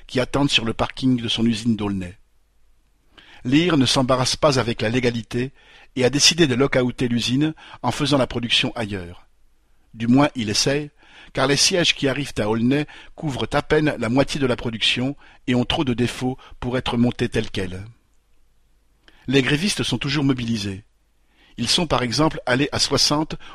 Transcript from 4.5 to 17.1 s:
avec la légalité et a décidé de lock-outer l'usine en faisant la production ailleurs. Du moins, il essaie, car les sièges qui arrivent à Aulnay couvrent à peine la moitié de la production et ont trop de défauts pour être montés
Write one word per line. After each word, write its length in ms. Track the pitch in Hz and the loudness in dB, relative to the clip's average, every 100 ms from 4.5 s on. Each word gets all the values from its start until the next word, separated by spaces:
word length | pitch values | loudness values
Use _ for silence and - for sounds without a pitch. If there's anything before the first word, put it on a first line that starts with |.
| 127 | 2
avec 220 | 113 113 | 0 -2
la 80 | 110 | -2
légalité 600 | 127 120 117 - 120 131 - _ - - 131 | 0 0 -2 -6 -6 -6 -10 _ -20 -10 0
et 100 | 127 | 2
a 40 | |
décidé 380 | 143 - 165 156 | 4 2 4 2
de 80 | 120 | 4
lock-outer 520 | 139 135 123 - 123 | 2 2 0 0 0
l'usine 460 | 120 104 131 156 - - - | 0 0 0 0 -4 -16 -6
en 100 | 123 | -4
faisant 260 | - 143 139 | -2 2 2
la 100 | 123 | 2
production 440 | 123 117 - 127 120 | -2 -2 0 0 -4
ailleurs. 500 | 107 98 85 90 - _ _ _ _ _ _ | -6 -8 -10 -16 -20 _ _ _ _ _ _
Du 140 | 113 117 | -6 2
moins, 220 | 131 147 131 | 4 4 0
il 140 | 107 | -2
essaie, 420 | 101 135 143 147 _ - - - | 0 0 -2 -4 _ -20 -20 -10
car 140 | - 135 | -2 2
les 80 | 139 | 2
sièges 400 | - 185 165 - | 2 2 0 0
qui 120 | 135 | -2
arrivent 260 | 110 135 - | -2 -4 -2
à 120 | 104 | 0
Aulnay 360 | 113 120 139 147 - - - | 2 2 0 -2 -10 -20 -8
couvrent 320 | 156 117 113 | -6 -4 -2
à 80 | 143 | -2
peine 340 | - 156 151 110 | 2 2 2 0
la 120 | 113 | 0
moitié 300 | 131 135 151 | 2 0 0
de 60 | 131 | 0
la 120 | 117 | 0
production 580 | 120 110 - 120 131 143 - - - | -4 -2 -2 0 -4 -6 -16 -10 0
et 80 | 123 | 0
ont 100 | 120 | 2
trop 200 | - 131 | 0 0
de 80 | |
défauts 440 | 113 120 - 127 131 - - | 0 -2 -2 -6 -6 -14 -10
pour 180 | 123 123 | -4 -4
être 200 | - 120 | -2 2
montés 320 | 120 | 2